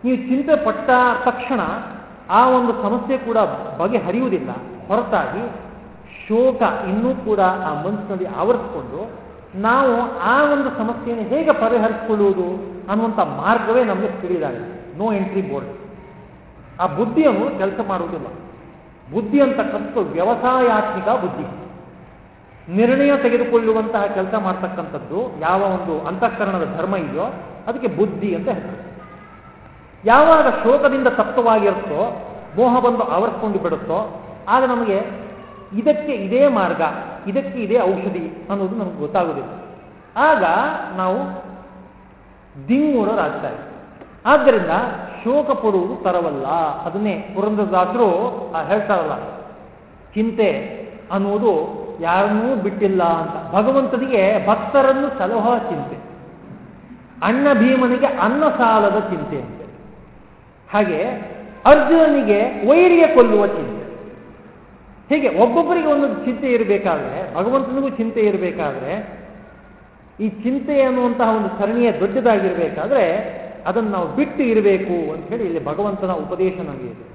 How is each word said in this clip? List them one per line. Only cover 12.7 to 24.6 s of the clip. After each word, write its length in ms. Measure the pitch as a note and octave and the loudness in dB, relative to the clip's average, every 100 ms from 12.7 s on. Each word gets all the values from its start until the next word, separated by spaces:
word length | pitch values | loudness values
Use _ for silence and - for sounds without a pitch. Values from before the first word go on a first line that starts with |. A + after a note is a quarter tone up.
| - - | -12 -4
ಅನ್ನುವಂಥ 280 | G#3+ A3+ G#3+ | -2 0 0
ಮಾರ್ಗವೇ 680 | E3 C#3 F3 A#3 G#3 A#3+ | -2 0 0 2 2 2
ನಮಗೆ 240 | A3+ F#3 A3+ | 2 0 -4
ತಿಳಿದಾಗ 460 | - F3+ F3+ D3 A#2+ - - - D3 | -4 -4 -2 -2 -6 -10 -14 -16 -6
no 80 | A3 | -2
entry 360 | G3+ F#3 F#3+ | -2 -2 -4
board. 220 | F#3 C#3 - - - - - - - - - - - - | -4 -6 -8 -14 -18 -20 -20 -20 -20 -20 -20 -20 -20 -4
ಆ 60 | F3+ | -4
ಬುದ್ಧಿಯನ್ನು 720 | - A3+ C#4 D#4 G3 B3+ F#3+ | 0 0 4 4 2 -2 -2
ಕೆಲಸ 220 | G3 G3 G#3 | -4 -4 -4
ಮಾಡುವುದಿಲ್ಲ. 380 | F#3 E3+ D#3+ B2+ - - - - - - - - | -4 -4 -8 -10 -14 -20 -20 -20 -20 -20 -20 -6
ಬುದ್ಧಿ 260 | F3 G#3 C#4 | -6 0 2
ಅಂತಕ್ಕಂಥದ್ದು 600 | C4+ - - - C#3+ A#3 | 2 2 -2 -4 -4 -4
ವ್ಯವಸಾಯಾತ್ಮಿಕ 1080 | F#3+ D#3+ G3 A#3+ B3 B3+ A#3+ G#3+ - F#3+ F#3 | -4 -2 0 0 0 2 2 2 -2 -4 -2
ಬುದ್ಧಿ, 360 | B3+ F#3 - - - - - - - - - - - - - - F#3 | -2 -2 -6 -10 -12 -16 -18 -20 -20 -20 -20 -20 -20 -20 -20 -4 2
ನಿರ್ಣಯ 400 | A#3 C4+ C#4+ C#4 | 4 4 4 4
ತೆಗೆದುಕೊಳ್ಳುವಂತಹ 880 | B3 A#3+ A#3+ A#3 A3 A3 A3 A3+ | 2 2 2 2 4 0 0 -2
ಕೆಲಸ 300 | G3+ F#3+ F#3+ | 0 -2 -2
ಮಾಡ್ತಕ್ಕಂಥದ್ದು 1080 | G#3+ F#3 F#3 | -2 -2 -4